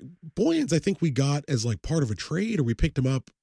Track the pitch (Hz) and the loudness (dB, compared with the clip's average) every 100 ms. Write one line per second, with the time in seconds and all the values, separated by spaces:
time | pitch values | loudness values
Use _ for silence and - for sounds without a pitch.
0 | 131 175 165 - 277 330 269 156 - 196 | -20 -18 -10 0 2 2 2 2 2 0
1 | 170 127 139 147 - 131 117 107 - 160 | 0 2 2 0 0 -2 0 -2 -2 0
2 | 123 104 - 160 220 202 117 113 156 - | 0 -2 -4 -2 -2 0 0 0 0 0
3 | 127 135 - _ | 0 0 -4 _